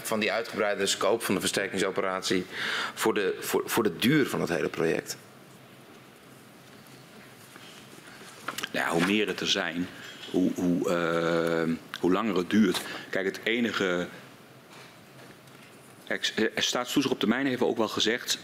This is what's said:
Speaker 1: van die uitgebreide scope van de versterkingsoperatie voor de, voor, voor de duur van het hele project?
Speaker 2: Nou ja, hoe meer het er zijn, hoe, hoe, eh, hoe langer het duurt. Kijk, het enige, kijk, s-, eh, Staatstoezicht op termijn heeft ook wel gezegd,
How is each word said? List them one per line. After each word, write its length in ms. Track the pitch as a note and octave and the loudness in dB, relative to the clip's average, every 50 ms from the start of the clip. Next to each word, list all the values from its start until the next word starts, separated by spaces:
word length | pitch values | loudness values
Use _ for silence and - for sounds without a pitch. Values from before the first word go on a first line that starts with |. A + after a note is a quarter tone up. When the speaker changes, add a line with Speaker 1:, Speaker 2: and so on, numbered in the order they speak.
| - | -4
Speaker 1:
van 160 | - A2+ A2 | -2 0 0
die 120 | G#2+ G2+ | 2 2
uitgebreide 540 | F#2 A2+ A#2 - - - G#2+ G#2 G#2 F#2+ G2 | 0 0 -2 -4 -2 0 0 0 2 0 0
scope 400 | F#2+ - - - G2 A2 A2 - | 0 0 2 2 2 2 2 2
van 80 | - G#2 | 0 0
de 60 | F2+ | 0
versterkingsoperatie 1080 | E2+ F#2+ - - G2 F#2+ - F#2+ G2+ F#2+ F#2+ - G2 F#2+ F#2 F#2+ F#2 - F#2 F#2 F#2 - - - - - - - - - - | 0 0 0 0 -2 0 0 0 0 0 0 0 -2 0 -2 -2 0 0 0 0 0 -2 -6 -6 -4 -4 -4 -4 -4 -6 -4
voor 200 | - - A2+ G#2 | 0 2 2 4
de, 240 | G#2+ G2 F#2 - - | 4 2 2 0 -2
voor, 220 | - - - - - | -4 -2 -2 -2 0
voor 180 | - - - G#2+ | 0 0 2 2
de 140 | G#2 E2 D#2 | 0 0 2
duur 300 | F2 A#2 D3+ D3+ B2 - | 2 4 4 4 2 2
van 140 | - E2+ | 0 -2
het 80 | E2 D#2+ | -2 0
hele 200 | E2+ D2 D2 - | 0 0 -2 -2
project? 480 | - - D#2 E2 D#2 - - - - - - - - - - - - - - - - - - - - - - - - - - - - - - - - - - - - - - - - - - - - - - - - - - - - - - - - - - - - - - - - - - - - - - - - - - - | -2 0 2 2 2 0 -2 -6 -10 -12 -14 -20 -20 -20 -20 -20 -20 -20 -20 -20 -20 -20 -20 -20 -20 -20 -20 -20 -20 -20 -20 -20 -20 -20 -20 -20 -20 -20 -20 -20 -20 -20 -20 -20 -20 -20 -20 -20 -20 -20 -20 -20 -20 -20 -20 -20 -20 -20 -20 -18 -20 -20 -20 -20 -20 -20 -20 -20 -20 -18 -18 -18 -18 -14 -12 -10 -8 -8 -8 -6
Speaker 2:
Nou 140 | - - C2+ | -4 -4 -2
ja, 60 | D2 | 0
hoe 140 | E2 E2+ F2 | 0 2 2
meer 220 | F#2 G2+ G#2+ G#2 F#2 | 4 4 2 2 0
het 120 | F2 - | -2 -2
er 80 | F2 E2+ | 0 0
zijn, 380 | - G2+ F#2 E2+ D#2 E2+ F2+ - - - - - - - - - | 0 0 0 -2 -2 -4 -4 -4 -6 -14 -16 -16 -16 -14 -10 -2
hoe, 200 | - F2 F2+ E2+ - | 2 2 2 2 2
hoe, 340 | - F2+ F2 F2 - - - | 2 2 2 2 2 2 2
eh, 840 | F2 E2+ E2+ E2 E2+ E2+ E2 E2 E2+ E2+ E2 E2 E2+ E2 E2 E2 E2 D#2+ - - - - | 2 2 2 2 2 2 2 2 2 2 2 2 2 2 2 0 -2 -4 -6 -12 -8 0
hoe 120 | - F2 | 2 4
langer 260 | F#2 G2 A2 A2+ F2+ F2+ | 4 4 2 2 2 0
het 120 | F2+ - | 0 4
duurt. 320 | G2+ G#2+ G#2+ F#2 E2+ - - - - - - - | 6 6 6 6 4 0 -2 -6 -10 -12 -10 -6
Kijk, 160 | - F#2+ F#2+ | -4 -2 -2
het 140 | G2 F#3+ - - | -2 -4 -2 -2
enige, 640 | G#2+ A2+ B2 A#2 A2 - - G2+ F#2 F2+ F2 F2 F2 - - - - - - - - - - - - - - - - - - - - - - - - - - - - - - - - - - - - - - - - | 0 0 2 2 0 0 2 2 2 2 0 -2 -4 -8 -16 -18 -20 -20 -20 -20 -20 -20 -20 -20 -20 -20 -20 -20 -20 -20 -20 -20 -20 -20 -20 -20 -20 -20 -20 -20 -20 -20 -20 -20 -20 -20 -20 -20 -20 -20 -16 -8 -6
kijk, 180 | G#2 G2 - | -6 -4 -4
s-, 80 | - - | -4 0
eh, 120 | - A2 A2 - | 0 0 0 0
Staatstoezicht 580 | - - - - B2+ B2 - - C#3+ C3 B2+ B2 | 0 -2 0 0 -2 -2 0 0 2 2 2 0
op 60 | - | 0
termijn 260 | - G#2 A2+ B2+ C#3 | 2 2 2 2 2
heeft 160 | C3+ B2+ A#2 | 0 0 2
ook 160 | A#2 - A2+ A2+ | 2 2 2 2
wel 100 | A2 G#2 | 0 0
gezegd, 520 | - G#2 G2+ G#2 A2+ B2+ - - - - | 2 0 2 2 0 0 -2 -4 -6 -6